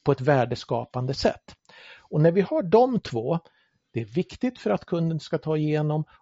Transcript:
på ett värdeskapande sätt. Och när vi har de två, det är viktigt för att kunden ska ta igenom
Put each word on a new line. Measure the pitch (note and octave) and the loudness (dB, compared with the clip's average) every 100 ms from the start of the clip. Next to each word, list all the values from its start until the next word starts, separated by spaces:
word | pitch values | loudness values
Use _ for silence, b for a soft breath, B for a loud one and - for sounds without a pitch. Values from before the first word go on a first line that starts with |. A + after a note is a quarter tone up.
på | - | -2
ett | C#3 | 0
värdeskapande | B2+ C#3 A#2+ A#2 - A#2+ A#2+ B2 B2+ | 2 2 2 -4 -6 -6 -6 -6 -6
sätt. | B2+ - - _ - _ B B B | -2 -2 -2 _ -20 _ B B B
Och | B - | B 2
när | D#3+ | 4
vi | F3 | 4
har | F#3 - | 0 0
de | F3+ A3 B3+ A#3 | 2 4 4 2
två, | - A#2 B2 E3 b b b b _ | -2 -6 -2 -4 b b b b _
det | A#2 | -8
är | |
viktigt | A2 C3 F#3 - B3 B3+ | -6 -4 -6 -4 -6 -4
för | G#3+ | -2
att | G3 - | -2 -2
kunden | F3 E3 D#3+ | -2 -2 -4
ska | - D#3+ | -4 -6
ta | D#3 D#3 | -2 -2
igenom | D3+ D3+ D3+ D3+ D#3 b | 0 0 0 -2 -4 b